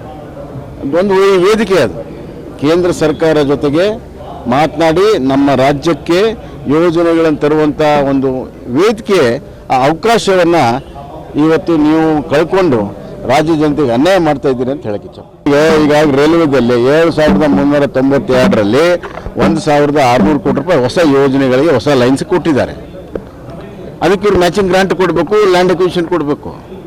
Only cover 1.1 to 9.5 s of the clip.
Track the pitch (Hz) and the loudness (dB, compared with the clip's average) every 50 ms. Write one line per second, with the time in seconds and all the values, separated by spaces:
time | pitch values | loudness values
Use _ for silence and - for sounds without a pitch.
1.1 | 190 190 196 196 196 180 175 208 220 208 226 190 190 170 123 98 - - - - | 2 2 4 4 4 4 4 2 2 0 0 0 2 2 2 0 -4 -8 -12 -14
2.1 | - - - - - - - - - - 139 151 165 180 175 175 156 - 160 151 | -14 -16 -16 -16 -16 -16 -16 -16 -10 -4 0 0 2 2 2 0 0 0 0 -2
3.1 | 147 - 165 160 156 151 143 135 143 139 147 143 135 165 190 214 220 226 - - | 0 0 0 2 2 2 2 2 0 0 0 0 0 2 0 0 -2 -4 -10 -14
4.1 | - - - - - - - 117 123 143 156 151 - 147 165 160 156 180 202 220 | -18 -16 -16 -16 -16 -10 -4 -2 0 0 0 0 0 0 0 2 4 4 4 4
5.1 | 214 151 127 135 135 135 143 143 135 127 131 143 147 139 143 170 160 139 - - | 2 2 2 0 2 2 2 2 2 2 2 2 0 0 0 -2 -2 -2 -2 0
6.1 | 170 185 214 226 214 - - - - - - 117 143 160 175 180 160 170 170 170 | 0 2 2 0 -2 -6 -12 -16 -16 -10 -4 0 0 2 2 2 2 2 2 2
7.1 | 170 165 165 160 147 - 147 147 156 156 156 151 131 - 151 151 147 147 139 139 | 2 2 2 2 0 0 0 0 2 2 2 0 0 0 0 2 2 2 2 0
8.1 | 139 135 131 135 127 127 101 - - - - 131 120 147 196 226 220 226 - - | 0 0 0 -2 -2 -4 -8 -10 -14 -16 -10 -4 -2 0 2 0 0 -2 -2 0
9.1 | 196 180 135 117 117 143 - - | 2 2 2 2 0 -2 -6 -14